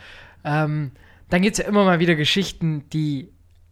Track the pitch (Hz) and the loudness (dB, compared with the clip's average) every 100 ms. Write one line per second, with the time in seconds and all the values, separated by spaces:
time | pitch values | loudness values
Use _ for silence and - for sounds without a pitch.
0 | - - - - - 151 156 151 143 - | -16 -20 -20 -12 -4 -2 0 -2 -6 -10
1 | - - - 180 196 - 190 208 190 170 | -20 -20 -2 0 0 0 0 2 4 4
2 | 170 160 147 196 180 - 165 151 - 156 | 2 2 2 0 -2 -4 -4 -4 -4 -4
3 | 151 139 175 - _ _ _ | -2 -4 -8 -18 _ _ _